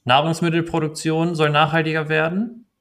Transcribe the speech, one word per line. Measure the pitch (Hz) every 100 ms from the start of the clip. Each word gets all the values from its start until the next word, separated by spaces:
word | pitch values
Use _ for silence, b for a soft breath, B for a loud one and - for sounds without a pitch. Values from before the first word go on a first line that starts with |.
Nahrungsmittelproduktion | 123 131 160 165 170 170 165 165 156 156 160 160 170
soll | 160 151
nachhaltiger | 147 151 165 160 156 151
werden. | 156 160 185 233 - - _